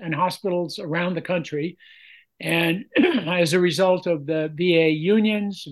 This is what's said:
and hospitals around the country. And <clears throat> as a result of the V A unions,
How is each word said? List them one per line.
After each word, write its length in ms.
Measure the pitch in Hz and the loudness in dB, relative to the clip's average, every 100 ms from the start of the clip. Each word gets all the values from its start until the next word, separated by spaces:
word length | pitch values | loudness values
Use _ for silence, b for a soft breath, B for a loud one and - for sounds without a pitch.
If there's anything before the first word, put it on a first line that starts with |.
and 120 | 175 | -6
hospitals 640 | 156 185 185 202 175 165 - | -2 -2 -2 -2 -2 -4 -6
around 360 | 180 170 175 | -6 -2 -2
the 80 | 170 | -2
country. 560 | - 180 151 151 165 - B B B B B - | -2 -4 -4 -4 -6 -8 B B B B B -12
And 460 | 160 165 170 180 - | -4 0 0 -2 -2
<clears throat> 60 | - | 2
as 560 | 359 277 160 180 165 | 2 2 0 0 2
a 80 | 180 | 2
result 460 | 175 147 185 185 180 | 2 2 2 2 0
of 200 | 165 139 | -4 -2
the 260 | 156 156 | -4 -4
V 240 | 151 180 165 | -2 2 4
A 120 | 160 | 4
unions, 760 | 156 165 220 214 208 202 196 151 | 2 2 4 4 0 -4 -8 -10